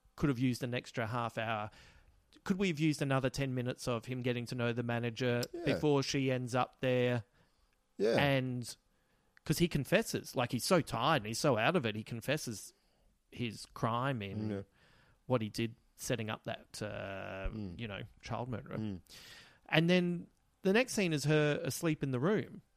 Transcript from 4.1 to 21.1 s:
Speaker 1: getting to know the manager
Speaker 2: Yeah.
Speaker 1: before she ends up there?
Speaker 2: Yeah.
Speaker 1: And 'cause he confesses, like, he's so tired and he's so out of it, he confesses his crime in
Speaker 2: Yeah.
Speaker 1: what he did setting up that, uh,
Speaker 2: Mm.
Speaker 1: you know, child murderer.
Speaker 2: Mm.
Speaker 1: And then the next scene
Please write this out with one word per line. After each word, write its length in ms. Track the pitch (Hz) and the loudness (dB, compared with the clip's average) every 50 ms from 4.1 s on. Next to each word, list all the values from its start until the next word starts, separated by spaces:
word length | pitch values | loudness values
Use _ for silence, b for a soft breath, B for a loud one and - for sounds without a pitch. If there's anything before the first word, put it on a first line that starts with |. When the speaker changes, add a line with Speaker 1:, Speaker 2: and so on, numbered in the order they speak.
| 127 127 | -6 -4
Speaker 1:
getting 220 | 120 127 120 120 120 | -2 -2 -2 -2 -4
to 100 | - 131 | -6 -4
know 160 | 123 120 120 | 0 0 0
the 100 | 117 120 | 0 0
manager 600 | 120 120 120 117 117 120 113 - 131 123 120 120 123 - - | 0 0 0 0 -2 -2 -2 0 0 2 2 0 0 -4 -6
Speaker 2:
Yeah. 200 | 339 349 143 113 | -4 -2 0 0
Speaker 1:
before 280 | 123 151 151 143 139 | 2 4 4 4 4
she 300 | 135 - - 139 131 131 | 2 2 0 0 0 0
ends 200 | 127 127 127 120 123 | 0 0 -2 0 0
up 240 | 127 123 - - _ | 0 0 -2 -2 _
there? 420 | - 131 127 127 123 123 123 120 107 _ _ _ _ _ _ _ _ _ _ _ _ _ _ | 0 2 4 4 4 4 2 0 -2 _ _ _ _ _ _ _ _ _ _ _ _ _ _
Speaker 2:
Yeah. 200 | - 190 226 226 135 | 0 2 4 4 4
Speaker 1:
And 560 | 143 143 139 131 127 131 123 123 117 - - - _ _ _ _ _ _ _ _ _ _ _ _ - | 6 4 4 2 2 0 -2 -4 -6 -8 -12 -16 _ _ _ _ _ _ _ _ _ _ _ _ -2
'cause 140 | - 156 - | -2 2 2
he 100 | 170 170 | 2 2
confesses, 680 | - 147 131 - 165 208 165 - - 104 - - - | 2 0 0 2 2 2 2 2 -4 -6 -6 -4 -2
like, 160 | 131 123 117 | -2 0 0
he's 140 | - 117 - | 0 -2 2
so 160 | - 185 165 | 4 4 4
tired 380 | 131 - - 113 120 151 165 135 | 4 2 -2 0 2 2 2 2
and 80 | 101 107 | 0 -2
he's 100 | 113 - | -2 0
so 180 | - 151 123 | 2 4 4
out 200 | 107 113 143 175 | 4 4 4 2
of 100 | 180 127 | 2 0
it, 80 | 110 104 | -2 -2
he 80 | 110 | -4
confesses 720 | 107 - 120 117 - - 139 151 - 127 110 95 - - - _ _ _ _ _ _ _ _ _ _ _ | -6 -8 -8 -6 -4 -2 -2 -2 -4 -6 -8 -8 -10 -14 -18 _ _ _ _ _ _ _ _ _ _ _
his 360 | - - 123 113 101 - - - | -10 -8 -6 -6 -8 -10 -14 -16
crime 480 | - - - 113 117 120 127 139 135 113 | -8 -4 -2 -2 0 0 -2 -2 -2 -4
in 300 | 101 98 98 107 110 107 | -4 -6 -6 -4 -4 -4
Speaker 2:
Yeah. 100 | 104 98 95 b b b b b b b b b b b _ | -4 -4 -6 b b b b b b b b b b b _
Speaker 1:
what 160 | - 127 120 | -2 0 0
he 60 | 110 107 | 0 -2
did 280 | - - 117 113 117 - _ _ _ | -4 -4 -4 -4 -6 -10 _ _ _
setting 320 | - - - 127 113 110 107 | -8 -4 -4 -4 -2 -2 -4
up 140 | 113 - - | -6 -6 -6
that, 380 | 117 113 - - _ - - | -8 -10 -10 -12 _ -12 -10
uh, 680 | 110 104 107 107 98 98 98 95 98 98 95 95 95 98 - | -8 -8 -6 -8 -8 -8 -8 -8 -8 -8 -8 -6 -6 -6 -4
Speaker 2:
Mm. 240 | 110 104 92 85 82 | -4 -6 -6 -6 -8
Speaker 1:
you 80 | 120 | -8
know, 160 | 107 98 - - - - _ | -8 -8 -8 -10 -12 -14 _
child 280 | - - 117 110 120 127 | -10 -8 -6 -6 -6 -6
murderer. 300 | 120 - - - - 107 | -6 -8 -8 -6 -6 -4
Speaker 2:
Mm. 220 | 110 107 98 82 B B B B B B B B B B B B _ - | -4 -4 -6 -8 B B B B B B B B B B B B _ 0
Speaker 1:
And 200 | - 156 165 170 | 2 4 6 6
then 380 | 180 180 180 175 175 170 185 - _ _ _ _ _ _ | 6 4 4 2 -2 -4 -8 -12 _ _ _ _ _ _
the 120 | - 190 196 | 2 4 4
next 180 | 226 262 254 | 4 4 2
scene 220 | - - 196 170 | 2 0 2 2